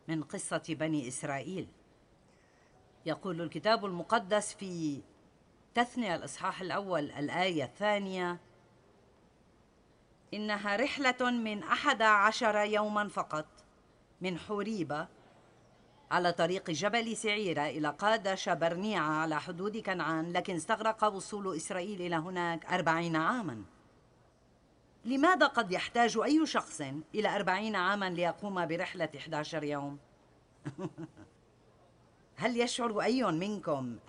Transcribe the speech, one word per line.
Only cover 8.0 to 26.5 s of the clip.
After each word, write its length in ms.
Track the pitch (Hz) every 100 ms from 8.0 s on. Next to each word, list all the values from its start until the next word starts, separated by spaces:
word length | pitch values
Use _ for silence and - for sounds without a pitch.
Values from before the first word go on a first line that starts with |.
| 196 190 180 175 - - - _ _ _ _ _ _ _ _ _ _ _ _ _ _ _ _
"إنها 420 | 202 214 208 208 202
رحلة 560 | 269 - 269 254 247
من 320 | 240 220 208
أحد 380 | - 247 285 262
عشر 540 | 220 208 208 214 214 208
يومًا 520 | 208 208 214 208 202
فقط 380 | 196 170 151 - - - _ _ _ _ -
من 160 | 180 170
حوريب 720 | - 208 202 220 151 147 170 - - - - - - - - - -
على 200 | 165 175
طريق 400 | 170 165 185 -
جبل 460 | 151 202 233 226 220
سعيرة 440 | 220 208 202 156
إلى 280 | 147 165 151
قادش 600 | 147 202 226 190 190 -
برنيعة 600 | 170 165 175 214 220 156
على 320 | 156 160 151
حدود 360 | 151 175 202 220
كنعان، 560 | 214 180 156 160 170
لكن 220 | 180 175 175
استغرق 480 | 156 214 220 214
وصول 520 | 214 196 - 208 190 160
إسرائيل 460 | - 185 185 202
إلى 140 | 175 170
هناك 500 | 170 180 175 165 -
أربعين 500 | 180 160 160 170 160
عامًا." 480 | 165 247 175 113 98 - _ _ _ _ _ _ _ _ _ _ _ _ 220
لماذا 420 | 269 311 370 285
قد 240 | - 202
يحتاج 460 | 175 - 233 240 226
أي 280 | 214 302
شخص 360 | 320